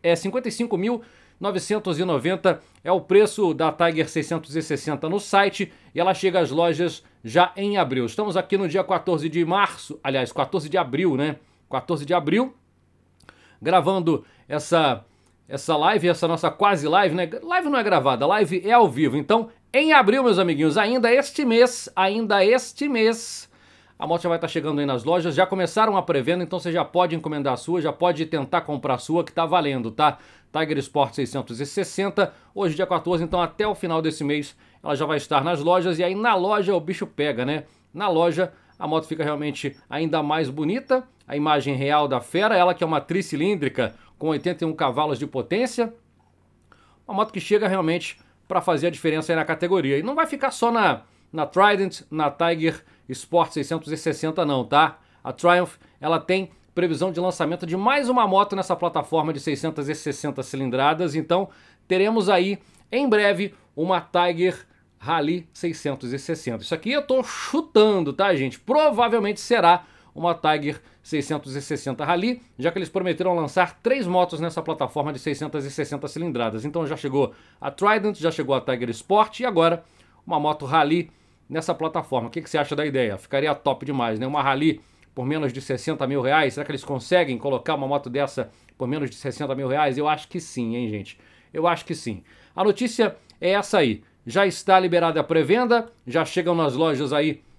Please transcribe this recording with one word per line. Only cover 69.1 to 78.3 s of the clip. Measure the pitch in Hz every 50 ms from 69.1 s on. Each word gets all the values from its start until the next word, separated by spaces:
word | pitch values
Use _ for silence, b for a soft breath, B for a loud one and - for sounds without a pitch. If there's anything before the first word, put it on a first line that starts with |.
| 220 233 196 208 202 -
será | - - 240 226 175 170 175 170 B B B B B B B
uma | 147 165 175 165
Tiger | 170 - 156 156 151 147 147 147 - b b b b b
seiscentos | - 156 151 143 - 156 147 139 139 131
e | 139
sessenta | 135 - 156 139 - 139 127 120 147
Rally, | 143 180 175 190 240 247 240 B B B
já | - 127 135
que | 135
eles | - 175 -
prometeram | - 190 180 180 156 - 180 185 175
lançar | 170 156 135 - 185 180 - - _
três | - 240 262 277 214
motos | 175 180 180 180 175 170 147
nessa | 160 170 135 -
plataforma | 147 156 160 - 139 120 - 151 143 -
de | 143 127
seiscentas | - 156 143 143 151 151 - 151 135
e | 139
sessenta | 139 - 143 - 143 143 147
cilindradas. | 139 - 165 170 170 131 120 117 110 104 110 123
Então | 151 147 170 160
já | 139 156
chegou | 143 - 139 131 143 131 - B B B B B B
a | - 143
Trident, | 139 - 196 208 214 220 190 214 202
já | - 151 165